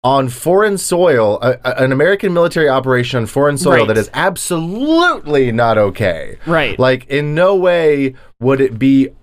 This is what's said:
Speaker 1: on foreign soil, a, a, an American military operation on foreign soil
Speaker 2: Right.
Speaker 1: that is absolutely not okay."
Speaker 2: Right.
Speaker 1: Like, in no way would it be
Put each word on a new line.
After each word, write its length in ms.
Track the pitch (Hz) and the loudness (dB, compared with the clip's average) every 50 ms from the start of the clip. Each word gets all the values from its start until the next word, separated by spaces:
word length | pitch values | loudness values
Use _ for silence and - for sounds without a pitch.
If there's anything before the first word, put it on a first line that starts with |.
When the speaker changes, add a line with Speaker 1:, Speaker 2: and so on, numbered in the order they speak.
| - | 0
Speaker 1:
on 240 | 127 139 135 135 127 | 0 0 0 -2 -4
foreign 500 | 123 - - 156 180 196 214 214 202 185 | -8 -6 -2 0 2 2 2 0 -2 -4
soil, 600 | - - 185 170 180 175 147 120 107 104 104 - | -4 -4 0 2 2 2 4 2 2 2 0 0
a, 160 | 120 127 123 - - | -2 -2 -2 -2 -4
a, 180 | 131 127 - | -6 -2 0
an 80 | 131 131 | 0 0
American 420 | 135 135 147 175 202 202 - 196 | 2 2 2 2 2 0 -2 -2
military 360 | 175 170 170 170 165 170 156 143 | 0 2 0 0 2 0 0 2
operation 500 | 131 135 127 131 131 123 123 123 - 123 | 2 0 0 0 0 0 0 -2 -4 -4
on 80 | 113 | -4
foreign 320 | 104 - 135 143 147 147 139 | -4 -2 0 0 0 0 0
soil 200 | 180 147 135 123 | 2 2 4 4
Speaker 2:
Right. 100 | 110 104 | 4 2
Speaker 1:
that 100 | 110 110 | 0 0
is 120 | 101 - - | -2 -2 -4
absolutely 1400 | 139 165 190 180 - - - 180 165 165 170 190 226 269 302 320 330 349 359 311 214 - 143 151 143 135 123 | -2 -2 -2 -4 -4 -8 -6 -6 -6 -6 -6 -6 -6 -2 0 2 2 2 0 -2 -4 -4 -2 0 0 0 0
not 260 | 110 117 120 117 113 110 | 0 0 0 2 2 2
okay." 600 | 104 101 95 - 110 92 85 78 67 - - - - | 0 0 0 -2 -2 -2 -2 -4 -8 -14 -14 -12 -6
Speaker 2:
Right. 320 | 156 165 160 147 117 92 - | -2 -2 0 0 -2 -2 0
Speaker 1:
Like, 280 | 123 131 131 127 127 - | 0 0 0 0 -4 -6
in 260 | 139 143 147 147 147 | -4 -4 -4 -2 -2
no 220 | 160 180 190 202 | 0 2 2 2
way 580 | 190 180 180 170 170 165 156 147 139 139 131 127 - - - - _ | 2 2 2 2 2 2 2 2 2 0 -4 -4 -8 -20 -20 -16 _
would 200 | 117 127 135 131 | 0 0 2 2
it 180 | 135 - 113 107 | 0 0 0 0
be 300 | 123 135 139 135 135 135 - - | 2 4 4 4 2 0 -4 -16